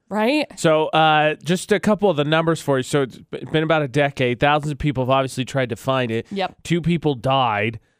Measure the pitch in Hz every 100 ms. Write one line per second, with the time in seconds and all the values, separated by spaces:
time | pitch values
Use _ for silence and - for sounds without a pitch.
0 | _ 208 214 302 - - 170 156 156 160
1 | 156 151 151 151 139 180 - 202 208 202
2 | 202 147 147 160 165 160 - 135 127 147
3 | 131 - - - 131 156 160 160 143 135
4 | 143 - 127 123 143 151 151 143 147 131
5 | 123 135 131 - 123 139 123 113 131 131
6 | 123 113 - 196 185 - - 170 156 170
7 | 151 127 131 135 123 104 110 113 -